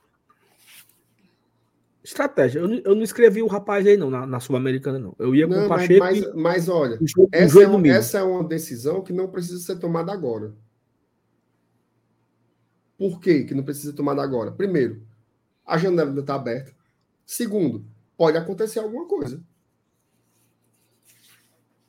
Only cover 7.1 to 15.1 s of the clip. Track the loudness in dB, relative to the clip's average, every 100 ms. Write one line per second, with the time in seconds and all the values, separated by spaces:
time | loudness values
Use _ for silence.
7.1 | 4 4 6 8 10 10 8 4 4 2
8.1 | -2 -2 -2 -4 -6 -8 -8 -6 -6 -6
9.1 | -6 -6 -8 -10 -10 -12 -8 -6 -4 -6
10.1 | -6 -6 -6 -10 -16 _ _ _ _ _
11.1 | _ _ _ _ _ _ _ _ _ _
12.1 | _ _ _ _ _ _ _ _ -8 -6
13.1 | -4 0 2 0 -6 -6 -8 -10 -6 -4
14.1 | -4 -4 -4 -6 -6 -2 0 -2 -6 -18